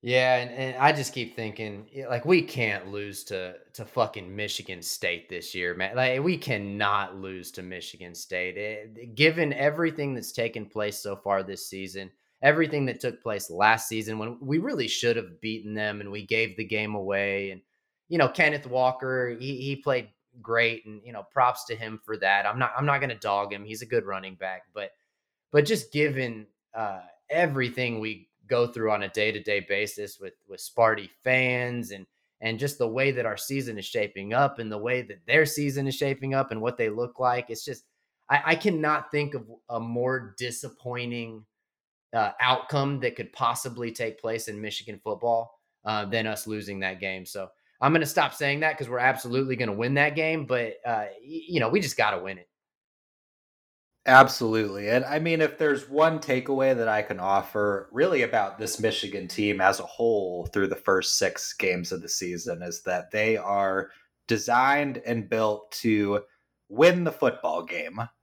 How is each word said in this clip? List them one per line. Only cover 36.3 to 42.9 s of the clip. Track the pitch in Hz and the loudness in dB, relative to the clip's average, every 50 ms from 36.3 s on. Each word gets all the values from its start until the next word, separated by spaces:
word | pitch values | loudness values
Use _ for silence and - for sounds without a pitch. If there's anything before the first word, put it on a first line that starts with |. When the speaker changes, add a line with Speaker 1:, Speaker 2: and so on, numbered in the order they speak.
| 135 | 0
Speaker 1:
up | 135 131 131 | 0 0 0
and | 113 110 | -2 -4
what | 110 120 120 - | -2 -4 0 0
they | 117 110 | -2 0
look | 104 113 120 120 - - | 0 -2 -4 -6 -4 0
like, | 131 123 123 123 123 - | 0 0 0 0 -2 -6
it's | 117 110 - | -10 -10 -10
just, | - 127 - _ _ _ _ _ _ _ _ _ - | -12 -12 -14 _ _ _ _ _ _ _ _ _ 2
I, | 135 143 143 | 2 2 4
I | 156 170 | 4 0
cannot | 165 - 208 180 156 156 151 151 143 - - | 2 2 0 2 2 2 2 0 0 -2 -2
think | - 147 147 143 147 | -2 -2 -2 -2 -6
of | 131 110 110 113 - _ _ | -10 -12 -12 -20 -20 _ _
a | 120 117 | -6 -6
more | 117 117 117 120 123 127 131 127 117 104 95 - | -4 -4 -2 -2 0 0 0 -2 -4 -8 -10 -8
disappointing, | 123 123 120 - - 131 - _ _ 123 123 123 120 120 120 120 117 113 113 110 107 _ _ _ _ _ _ _ _ _ _ _ _ _ - | -8 -8 -8 -8 -12 -12 -14 _ _ -8 -6 -6 -6 -6 -6 -6 -8 -10 -12 -16 -18 _ _ _ _ _ _ _ _ _ _ _ _ _ 0
uh, | 113 107 101 - - | 2 2 2 2 2
outcome | 120 127 127 123 - - 151 143 139 139 | 4 4 4 2 0 -2 0 0 2 0